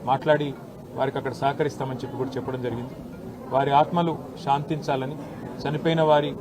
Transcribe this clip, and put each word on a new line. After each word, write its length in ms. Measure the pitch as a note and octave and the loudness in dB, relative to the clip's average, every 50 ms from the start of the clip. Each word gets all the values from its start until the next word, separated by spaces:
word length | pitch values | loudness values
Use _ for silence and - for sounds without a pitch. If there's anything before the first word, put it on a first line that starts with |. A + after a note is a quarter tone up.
| - | 2
మాట్లాడి 500 | B2 C3 C3+ - - D3 D3+ D3 C#3+ C3 - - - - - - - - | 2 0 2 6 4 4 4 4 -2 -4 -8 -12 -16 -16 -16 -16 -10 -2
వారికి 240 | - C3 C3+ C3 C3+ | 0 0 0 0 -2
అక్కడ 140 | B2 C3 | -4 -4
సహకరిస్తామని 680 | A#2 - C#3 C#3 C#3 C#3 D#3 C#3+ - - C#3+ C3 C3 A#2+ | -4 0 0 0 2 2 0 -2 0 -4 -4 -4 -4 -6
చెప్పి 180 | - A#2+ B2 | -6 -8 -4
కూడా 140 | A#2+ C3 C3 | -4 -4 -4
చెప్పడం 320 | - B2+ - - C3 B2+ | -4 -6 -4 -4 -6 -4
జరిగింది. 320 | B2 B2 A#2 A#2+ B2 B2+ - - - - - - - - - - - - | -4 -4 -4 -4 -6 -8 -10 -12 -12 -14 -12 -12 -12 -12 -12 -12 -8 0
వారి 200 | B2+ C3+ C#3 C#3+ | 2 2 4 6
ఆత్మలు 480 | C#3+ C#3+ D#3 D3+ - E3+ E3+ E3+ D3+ B2+ - - - - - | 6 6 6 6 4 2 2 2 0 -2 -8 -12 -12 -8 0
శాంతించాలని, 720 | C#3+ C#3 C#3+ D3 - D#3+ D3 - - C#3 C3 C3 C3+ D3+ D3 - - - - - - - - - D3+ | 0 0 0 0 -4 -4 -4 0 -2 0 0 -2 -4 -6 -8 -10 -12 -12 -10 -10 -10 -10 -6 -4 -2
చనిపోయిన 340 | D3+ D3+ - E3 E3 D#3+ | -2 2 2 2 4 6
వారి 320 | D#3+ D#3 D3+ D3 D3 C#3+ C3+ - | 6 8 8 6 6 2 -6 -8